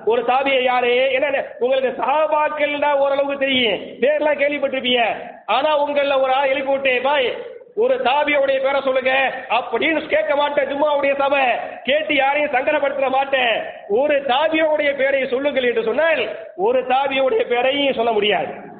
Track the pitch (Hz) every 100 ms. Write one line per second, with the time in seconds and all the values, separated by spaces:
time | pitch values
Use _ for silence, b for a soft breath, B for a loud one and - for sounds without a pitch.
0 | 208 240 233 254 277 269 247 247 240 247
1 | 269 262 294 269 - - 247 269 254 -
2 | 240 302 311 302 302 302 294 294 294 277
3 | 277 277 277 277 269 262 233 165 - -
4 | 269 302 302 285 285 294 269 262 247 247
5 | 220 - - - - 233 302 302 285 285
6 | 277 269 262 262 277 277 269 269 269 247
7 | 262 294 233 - - - - - 240 247
8 | 247 285 294 294 277 269 269 277 262 262
9 | 254 262 262 180 - 220 262 233 277 311
10 | - 294 311 285 294 294 269 277 302 285
11 | 277 277 277 277 254 208 - - - 294
12 | 302 294 269 294 294 254 277 302 277 269
13 | 262 262 269 262 240 190 - - - 208
14 | 294 285 277 254 311 311 320 302 294 277
15 | 269 277 262 247 285 262 247 226 220 240
16 | 320 294 214 - - - 202 254 254 254
17 | 277 269 262 226 233 240 254 285 277 226
18 | 233 220 208 180 131 - -